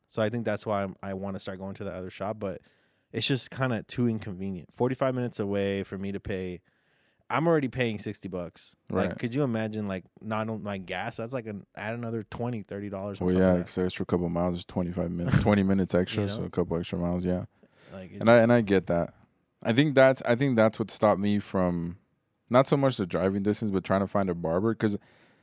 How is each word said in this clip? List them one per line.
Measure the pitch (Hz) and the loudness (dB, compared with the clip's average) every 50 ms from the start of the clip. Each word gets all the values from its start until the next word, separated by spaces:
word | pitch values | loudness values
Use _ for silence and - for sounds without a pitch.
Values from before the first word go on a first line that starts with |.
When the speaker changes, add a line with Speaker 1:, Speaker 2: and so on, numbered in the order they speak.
| _ _ | _ _
Speaker 1:
So | - - | -4 -2
I | 110 107 | -2 0
think | 110 120 113 | 0 -2 -2
that's | 110 107 104 - | -2 -4 -4 -2
why | 117 104 101 98 | -2 -2 -2 -2
I'm, | 95 - - - | -4 -6 -10 -10
I | 98 98 | -10 -8
wanna | 95 95 98 95 92 | -8 -6 -8 -8 -8
start | - - 95 92 | -10 -10 -10 -10
going | 95 98 98 | -10 -10 -10
to | - 104 | -10 -10
the | 98 82 | -10 -8
other | 92 92 92 | -8 -10 -10
shop. | - - 95 98 110 107 | -10 -8 -6 -6 -6 -6
But | 107 98 87 - - _ _ _ _ _ _ _ _ _ - | -6 -6 -6 -8 -12 _ _ _ _ _ _ _ _ _ -6
it's | - - - | -2 0 0
just | 143 123 - - | 0 0 -2 -4
kinda | - - 135 131 120 104 - | -4 -2 -2 0 0 -2 -4
too | - - - 120 120 | -6 -2 0 0 0
inconvenient. | 113 110 101 110 95 87 95 98 95 87 - - _ | 0 -2 -4 -8 -10 -8 -6 -6 -8 -8 -10 -10 _
Forty-five | - 120 127 131 - 143 131 127 | 0 0 0 0 0 0 0 0
minutes | 127 123 120 - - | 0 -4 -4 -4 -4
away | 107 101 101 101 98 98 98 98 95 | -4 -2 0 0 0 0 0 -2 -4
for | - - 98 | -6 -8 -8
me | 95 98 | -6 -6
to | 98 98 | -8 -8
pay. | - - 107 92 92 92 90 85 _ _ _ _ _ _ _ _ _ _ _ _ _ - | -8 -6 -6 -6 -6 -8 -10 -12 _ _ _ _ _ _ _ _ _ _ _ _ _ -4
I'm | - 127 156 170 | -2 0 2 2
already | 165 156 139 127 | 2 2 2 0
paying | - 131 123 117 107 101 | -2 -2 -2 -2 -2 -4
sixty | 98 110 101 - - 98 | -6 -8 -8 -8 -10 -10
bucks. | 87 90 87 82 - - - - - _ _ - | -8 -8 -8 -10 -12 -16 -20 -20 -20 _ _ -4
Like, | - 92 92 92 | -2 -2 -2 -2
Speaker 2:
Right. | - - | -2 -6
Speaker 1:
could | - 120 117 | -6 -4 -2
you | 139 147 | -2 -2
imagine, | 131 117 110 110 110 107 107 104 101 | 0 0 -2 -2 -4 -4 -6 -6 -4
like, | 98 92 87 _ _ - | -6 -6 -8 _ _ -14
not | - 107 110 107 110 110 | -8 -6 -4 -4 -4 -4
on | 113 107 95 | -6 -6 -6
my | 104 101 98 | -6 -8 -8
gas? | 92 85 92 90 98 117 - - | -8 -8 -6 -6 -6 -6 -8 -8
That's | 113 117 131 | -8 -8 -8
like | 131 110 110 | -8 -8 -8
an, | 104 98 - _ - | -10 -12 -12 _ -14
add | - 101 107 117 | -10 -8 -8 -6
another | 120 120 117 113 113 104 | -6 -6 -6 -6 -6 -8
twenty, | - - - 120 120 123 110 98 | -8 -8 -6 -4 -4 -4 -6 -8
thirty | - 101 101 101 104 | -10 -10 -8 -8 -8
dollars | 98 95 95 104 98 92 | -8 -8 -8 -8 -6 -2
on | 92 90 | 0 2
Speaker 2:
Well, | 92 | 4
Speaker 1:
top | 92 | 4
of | 95 92 | 6 6
Speaker 2:
yeah, | 90 87 | 4 4
Speaker 1:
that. | 87 | 2
Speaker 2:
'cause | - - 92 | -2 -2 -2
extra | 92 92 - - 95 | -2 -2 -2 -4 -4
couple | - - 87 87 85 | 0 0 0 0 0
miles | 85 85 87 90 87 87 | 0 0 0 0 -2 -4
is | - | -6
twenty-five | - - 101 90 87 87 90 87 85 | -6 -4 -4 -4 -2 -2 -4 -4 -4
minutes, | 87 87 87 87 - - | -4 -4 0 2 2 4
Speaker 1:
<laughs> | - | 4
Speaker 2:
twenty | 110 104 101 98 | 6 4 6 6
minutes | 95 98 98 92 87 - | 4 4 2 2 2 2
extra, | 87 92 - - 107 104 | 2 2 2 0 -2 -2
Speaker 1:
You | 101 | -2
Speaker 2:
so | 101 110 | -2 -4
Speaker 1:
know? | 92 90 | -6 -6
Speaker 2:
a | |
couple | - - 87 85 85 85 | -2 -2 -2 -2 -2 -4
extra | 90 - - 87 | -4 -4 -4 -4
miles, | 87 87 87 90 90 | -2 -2 -2 -2 0
yeah. | 92 90 90 - - _ _ _ _ _ _ - - - | 0 -2 -2 -4 -8 _ _ _ _ _ _ -20 -18 -16
Speaker 1:
Like, | 98 92 87 | -16 -14 -14
it | 92 101 | -8 0
Speaker 2:
And | 101 110 | 6 8
I, | 117 120 | 8 8
Speaker 1:
just | 113 | 8
Speaker 2:
and | 117 120 | 8 6
I | 120 | 6
get | 113 98 101 95 85 - | 6 4 4 4 4 2
that. | 87 85 85 - - _ _ _ _ _ _ _ _ _ - | 0 0 0 -2 -6 _ _ _ _ _ _ _ _ _ -2
I | - 113 | 0 4
think | 120 151 156 131 | 4 4 4 6
that's, | 131 131 131 135 - - | 8 8 8 6 4 2
I | - 120 | 0 2
think | 117 139 139 127 | 2 2 2 4
that's | 113 110 110 107 - | 6 4 4 4 0
what | 113 95 | -4 -6
stopped | - - - 107 101 90 | -2 2 4 4 4 4
me | 101 104 104 104 | 2 2 2 0
from | 98 - - 98 92 90 87 87 85 85 90 - _ _ _ _ _ _ _ _ _ - | 0 -2 0 0 2 2 0 -2 -4 -6 -8 -12 _ _ _ _ _ _ _ _ _ 2
not | 117 123 135 - | 4 4 4 4
so | 156 143 | 4 2
much | 139 135 123 - | 2 2 2 0
the | 104 87 | -2 -2
driving | 85 87 87 95 98 101 98 | 0 0 2 2 2 2 2
distance, | 104 104 - 117 107 | 0 0 0 0 -2
but | 95 95 90 | -2 0 0
trying | - 101 98 | 2 2 2
to | 98 92 | 2 2
find | - 104 98 95 | 0 0 0 0
a | 87 | -2
barber. | 85 85 82 82 90 101 113 113 | -2 -2 0 0 2 2 0 0
'Cause | - - 107 101 101 _ _ _ _ _ _ _ _ | 2 0 0 0 -2 _ _ _ _ _ _ _ _